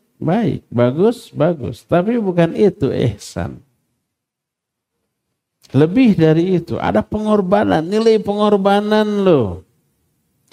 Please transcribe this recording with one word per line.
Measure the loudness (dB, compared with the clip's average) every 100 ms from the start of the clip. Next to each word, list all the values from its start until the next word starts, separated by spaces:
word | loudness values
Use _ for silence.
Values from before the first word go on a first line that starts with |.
| _ -8
baik, | -4 -2 -2 -4 -4
bagus, | 0 0 2 0 -2 -8
bagus. | -2 -2 -2 -8 -10 -2
Tapi | -2 0 -2
bukan | -2 0 0 2
itu | 0 0 -2
ihsan. | 0 -2 -4 -10 -8 -8 -10 _ _ _ _ _ _ _ _ _ _ _ _ _ _ _ _ _ _ _ _ _
Lebih | 2 2 4 2 4
dari | 4 2 2 -2
itu, | -2 -6
ada | -2 -2 -2
pengorbanan, | -4 -2 -2 0 0 0 -2 -2
nilai | 0 2 2
pengorbanan | 0 -2 0 2 2 0 2 0 0 0
loh. | 2 2 0 -6 -16 _ _ _ _ _ _ _ _